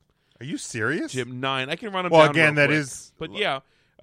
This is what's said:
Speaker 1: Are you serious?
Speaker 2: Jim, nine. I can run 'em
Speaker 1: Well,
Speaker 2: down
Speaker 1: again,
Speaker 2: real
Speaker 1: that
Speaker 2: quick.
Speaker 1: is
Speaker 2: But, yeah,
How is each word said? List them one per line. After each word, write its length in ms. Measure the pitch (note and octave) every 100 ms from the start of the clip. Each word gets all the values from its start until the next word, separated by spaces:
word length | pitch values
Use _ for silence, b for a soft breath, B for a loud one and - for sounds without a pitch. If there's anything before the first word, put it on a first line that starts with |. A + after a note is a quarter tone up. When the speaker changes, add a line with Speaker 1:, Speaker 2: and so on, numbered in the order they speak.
| _ _ _ -
Speaker 1:
Are 60 | B2+
you 120 | B3+
serious? 540 | - A#2 A2 E3 D#4+
Speaker 2:
Jim, 280 | B2+ A#2+ B2+
nine. 300 | C3+ C3+ C3
I 60 | E3+
can 160 | A3
run 140 | F#3+ F3+
'em 60 |
Speaker 1:
Well, 100 | E3 D#3
Speaker 2:
down 20 |
Speaker 1:
again, 140 | D3 D#3
Speaker 2:
real 80 | D3
Speaker 1:
that 120 | C#3+
Speaker 2:
quick. 100 | D3+
Speaker 1:
is 340 | C#3 - - -
Speaker 2:
But, 160 | D#3+
yeah, 260 | G3 G3+ C#3 _ _ _ _